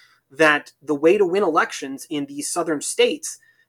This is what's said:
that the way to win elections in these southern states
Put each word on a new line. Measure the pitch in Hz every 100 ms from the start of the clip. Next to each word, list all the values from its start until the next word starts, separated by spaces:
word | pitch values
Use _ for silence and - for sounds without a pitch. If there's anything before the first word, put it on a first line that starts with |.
| _ _ _
that | 139 156 147 - _
the | 143
way | 143 160 202
to | 180
win | 190
elections | 185 170 220 - 139 135 -
in | 147 139
these | 143 -
southern | 175 330 143
states | - - - - - - _ _